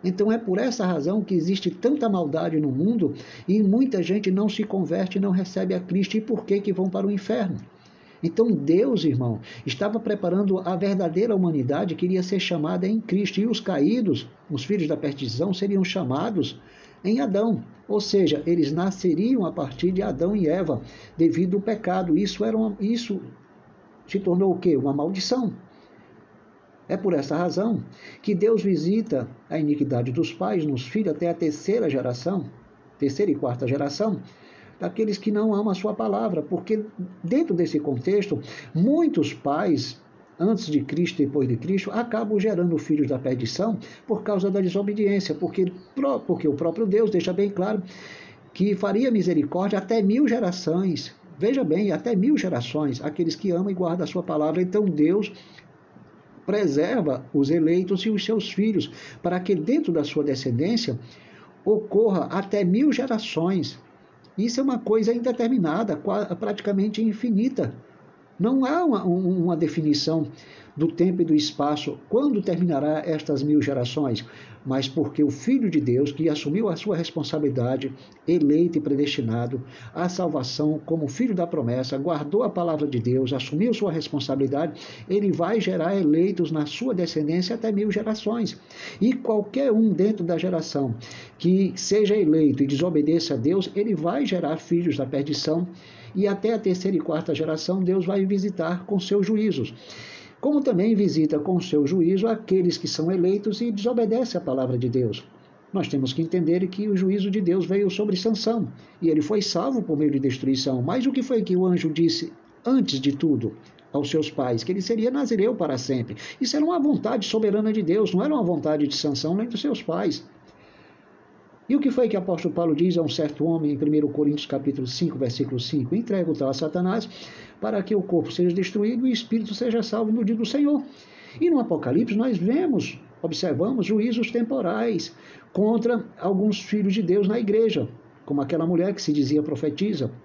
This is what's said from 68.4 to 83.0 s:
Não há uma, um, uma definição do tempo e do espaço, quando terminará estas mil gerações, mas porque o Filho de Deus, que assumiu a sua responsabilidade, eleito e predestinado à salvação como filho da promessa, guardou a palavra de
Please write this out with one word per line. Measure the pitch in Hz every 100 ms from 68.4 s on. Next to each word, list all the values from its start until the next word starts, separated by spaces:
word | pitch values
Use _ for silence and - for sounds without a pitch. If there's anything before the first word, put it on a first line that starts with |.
Não | 190 269
há | 262 311
uma, | 349 214 180
um, | 175 185 185
uma | 170 165
definição | 156 156 151 147 - 160 151 - - - - -
do | 160
tempo | - 175 180
e |
do | 160
espaço, | 151 147 - 143 147 - - -
quando | 220 285 220
terminará | 185 165 175 143 147 156
estas | 151 156 156 143
mil | 143 151
gerações, | 143 139 120 - 143 107 - - - -
mas | - 131 135
porque | - 143 -
o | 147
Filho | - - 262 220
de | 160
Deus, | 123 123 143
que | 143 160
assumiu | 151 147 165 226
a | 165
sua | 208
responsabilidade, | 170 165 - 147 156 147 127 120 131 135 135 - - -
eleito | 175 147 151 175 160
e |
predestinado | 143 139 143 - 117 113 123 131 - - -
à | - 175
salvação | 180 175 156 127 - 151 151 -
como | 165 147
filho | - 240
da | 185 170
promessa, | - 120 123 127 139
guardou | 147 160 147 190
a | 240
palavra | 185 170 156 147
de | 127